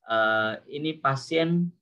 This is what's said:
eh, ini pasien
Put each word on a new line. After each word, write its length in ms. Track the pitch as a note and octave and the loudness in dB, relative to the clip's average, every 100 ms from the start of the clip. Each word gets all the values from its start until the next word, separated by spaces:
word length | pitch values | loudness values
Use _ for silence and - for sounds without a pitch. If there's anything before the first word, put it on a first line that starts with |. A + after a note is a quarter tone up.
eh, 480 | - A2+ A2 A2 A2 A2 - | 0 2 2 2 0 -4 -10
ini 240 | C#3+ D#3 | -6 -6
pasien 760 | D#3 C#3 C3+ - D#3+ E3 F3 F3 - | -2 -2 -2 -2 0 2 2 0 -4